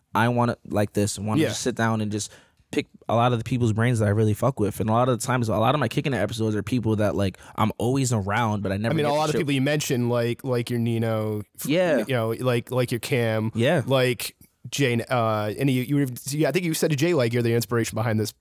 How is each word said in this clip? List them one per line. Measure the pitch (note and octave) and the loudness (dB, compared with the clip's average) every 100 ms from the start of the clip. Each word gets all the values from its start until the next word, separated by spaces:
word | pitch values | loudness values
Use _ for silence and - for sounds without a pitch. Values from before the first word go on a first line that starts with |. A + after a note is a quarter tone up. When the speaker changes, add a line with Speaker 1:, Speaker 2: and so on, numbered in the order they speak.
| _ | _
Speaker 1:
I | G2+ A#2 | 0 2
want | A#2+ A#2+ | 2 0
it | - - | -2 -4
like | G2 G#2 | -2 0
this, | - G2+ - | 0 -2 -2
and | G#2+ | -2
want | G#2+ | 0
to | |
Speaker 2:
Yeah. | C#3 | 0
Speaker 1:
just | G#2+ | -2
sit | B2+ | -4
down | A2+ A2+ A2+ | -2 0 0
and | G#2 | -2
just | G#2 - - _ _ _ | -4 -6 -12 _ _ _
pick | - - - - | -6 -6 -10 -2
a | |
lot | A2+ A#2+ | 2 2
of | A#2+ | 0
the | |
people's | - B2+ A#2 | -2 0 2
brains | G#2+ A#2+ A#2 | 2 2 2
that | G#2 | 2
I | |
really | G#2 A2 | 4 2
fuck | G#2 A#2+ C#3 | 2 0 0
with. | G2+ - | -2 0
And | G#2 | 0
a | |
lot | A2+ B2+ | 2 2
of | A#2 | 0
the | - | 0
times, | B2+ A2 | 0 0
a | A#2 | 2
lot | A2+ | 2
of | D3 | 2
my | B2+ | 0
Kicking | - C#3+ | -2 -2
It | A#2+ | -2
episodes | G2+ A2+ A2 G#2 | -2 -2 -2 -2
are | |
people | G2 B2+ A2 G#2+ | -2 -2 0 2
that, | G#2 | 2
like, | E2+ G2 - - - | 0 -2 -4 -12 -2
I'm | A2 - | -2 0
always | A#2 C3+ B2+ | 0 0 0
around, | A#2 G2 G#2+ A2+ G#2 | 0 0 0 0 0
but | G2+ | -2
I | G2 | -2
never | A2+ | 0
Speaker 2:
I | D#3 | 0
mean, | |
Speaker 1:
get | D3 | 0
Speaker 2:
a | |
Speaker 1:
to | D3 | 0
Speaker 2:
lot | D#3 | 0
of | |
Speaker 1:
show | A#2 | 0
Speaker 2:
people | C#3+ | 0
you | C#3 | 0
mentioned, | C#3 D3+ - B2+ A#2+ | 0 0 0 0 0
like, | A#2+ A#2 A#2+ | 0 0 -2
like | C3+ B2 A#2+ | -2 -4 -2
your | A#2+ | -2
Nino, | A#2 A2+ A2+ A2 G#2+ G#2+ G2+ - | 0 0 0 0 -2 -4 -8 -12
f-, | B2+ | -2
Speaker 1:
Yeah. | E3 F3+ C3+ G#2+ | 0 2 0 0
Speaker 2:
you | |
know, | B2+ A2+ | -2 -2
like, | A2+ B2+ A#2+ - | -2 0 0 -2
like | B2+ B2 | -2 -2
your | A#2+ | -2
Cam, | - C3 A#2 A2 A2 | -2 0 2 0 -2
Speaker 1:
Yeah. | A2 A#2+ E3+ B2+ | 0 2 2 2
Speaker 2:
like, | C3+ B2+ B2 - - - _ A#2+ | 2 2 0 -6 -12 -20 _ -10
Jane, | - C3 A#2 - | -2 0 0 0
uh, | B2+ A2 G#2+ G#2 G#2 | 0 2 0 -2 -2
and | C3+ | 0
you, | B2+ | 0
you | B2 C#3+ | 0 0
were, | C#3 A#2+ - | 0 -4 -8
yeah, | D3 D3 | 0 2
I | |
think | E3 | 2
you | F3+ | 0
said | D#3+ F3 | 0 0
to | C#3 | 2
Jay, | E3 | 2
like, | E3 A#2+ | 2 2
you're | A#2+ | 2
the | A#2 | 2
inspiration | A#2 - A#2+ A2+ A2 | 2 0 0 0 -2
behind | A#2 A2 | 0 0
this | G#2 - | -2 -6